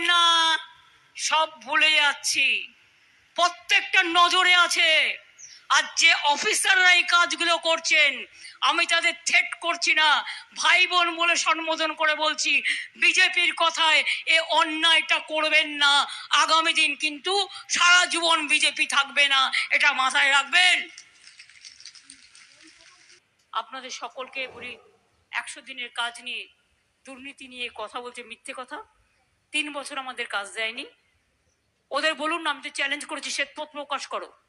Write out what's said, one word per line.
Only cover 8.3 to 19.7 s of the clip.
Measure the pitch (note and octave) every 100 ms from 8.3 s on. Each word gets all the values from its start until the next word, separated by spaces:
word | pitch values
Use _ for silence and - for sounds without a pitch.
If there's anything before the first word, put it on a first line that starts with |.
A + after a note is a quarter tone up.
| - - -
আমি | B3+ D#4+ E4+
তাদের | E4+ E4 E4 -
থ্রেট | F4 F4+ -
করছি | E4 E4+ -
না, | D#4 D#4 C4 G#3 - - -
ভাই | D#4 F4 F4
বোন | F4 E4+ E4
বলে | E4+ E4
সম্বোধন | F4+ D#4+ D#4+ D#4+ D#4+
করে | D#4 D#4 D4+
বলছি, | D#4 D4+ D#4 C#4 - - - -
বিজেপির | E4+ E4+ F4+ F4 E4+ D#4
কথায় | E4 D#4+ D#4+ D4+ B3+ - -
এ | D#4+
অন্যায়টা | D#4+ D#4 D#4+ D#4 E4 D#4+ D#4 E4
করবেন | - D#4 D#4 D4+ D#4 D4
না। | C#4+ C#4+ B3 - -
আগামী | D4 D4+ D#4+ D#4+
দিন | D#4+ D#4 C#4+
কিন্তু | D4+ D4 F4 G4 F#4+ - -
সারা | - F4 F4+ F#4
জীবন | D4+ E4+ E4 D4
বিজেপি | D4+ D4+ C#4+ D4+
থাকবে | C#4+ C#4 B3+ C#4+
না, | C4+ C4 B3+ -